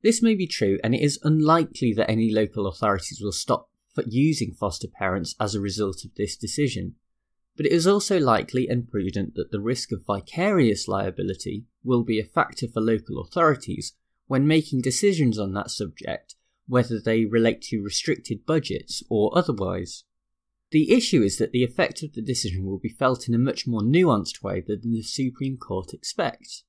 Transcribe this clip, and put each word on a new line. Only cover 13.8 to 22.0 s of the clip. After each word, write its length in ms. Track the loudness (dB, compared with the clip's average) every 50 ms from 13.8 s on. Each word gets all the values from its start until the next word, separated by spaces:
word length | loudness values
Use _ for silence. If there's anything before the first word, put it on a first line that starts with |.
| -8 -12 _ _ _ _ _ _ _
when 180 | _ 0 2 4
making 360 | 4 4 4 2 2 -4 -2
decisions 580 | 0 0 0 2 2 2 4 4 2 2 2 0
on 140 | -2 -2 -4
that 180 | -6 -6 -6
subject, 640 | -6 -8 -8 -8 -8 -12 -8 -8 -8 -8 _ _ -20 _ _ _ _ _ _
whether 320 | 0 2 2 2 2 -2 -4
they 240 | 0 0 2 2 2
relate 380 | 2 2 4 4 4 2 0
to 200 | -6 -6 -6 -4
restricted 640 | -4 -4 -6 -4 -2 -2 -4 -4 -4 -8 -8 -6 _
budgets 560 | 0 0 0 0 -2 -6 -6 -6 -8 -12 -12 -6 _
or 260 | 2 2 2 4 4
otherwise. 680 | 2 2 2 -2 -2 -2 -4 -2 -4 -6 -8 -12 -18 _ _ _ _ _ _ _ _ _ _ _ _ _ _
The 200 | 2 2 6 6
issue 320 | 4 4 4 4 4 4 4
is 140 | 4 2
that 160 | 0 -2 0 2
the 100 | 0 0
effect 400 | 0 0 -2 -2 -2 -2 -8